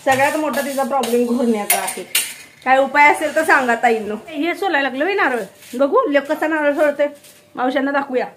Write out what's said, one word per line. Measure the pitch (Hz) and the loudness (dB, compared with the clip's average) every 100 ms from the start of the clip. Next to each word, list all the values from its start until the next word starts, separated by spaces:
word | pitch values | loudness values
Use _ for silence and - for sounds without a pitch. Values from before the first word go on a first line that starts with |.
सगळ्यात | 285 254 285 302 | 2 2 2 0
मोठा | 302 254 | -2 -2
तिचा | 277 269 | -4 -4
problem | 247 269 233 240 240 240 | -2 -2 0 0 0 0
घोरण्याचा | 233 214 208 196 | 0 -2 0 -2
आहे. | 185 - 175 - - - - - | -2 -10 -8 -8 -8 -14 -20 -8
काय | 254 262 | 2 4
उपाय | 269 285 294 | 4 4 4
असेल | - 302 302 | 4 -2 -2
तर | |
सांगा | 320 302 254 | 2 2 2
ताईंनो. | 233 240 220 202 | 0 0 0 -4
हे | 214 339 311 330 | -10 -10 -4 -4
सोलायला | 330 392 294 277 | -2 -2 0 -2
लागलं | 262 | -2
होय | 339 | -2
नारळ, | 403 330 247 196 - - 247 | 0 -2 -2 -6 -14 -12 -2
बघू | 277 440 453 | 2 2 2
लेक | 285 | 0
कसा | 277 302 320 | 0 -2 -2
नारळ | 320 294 | 0 0
सोलतोय, | 285 302 294 294 294 - - _ | 2 0 2 -4 -4 -20 -20 _
मावशांना | - 254 269 277 | -4 -2 0 0
दाखवूया. | 285 269 254 208 | -2 -2 -4 -4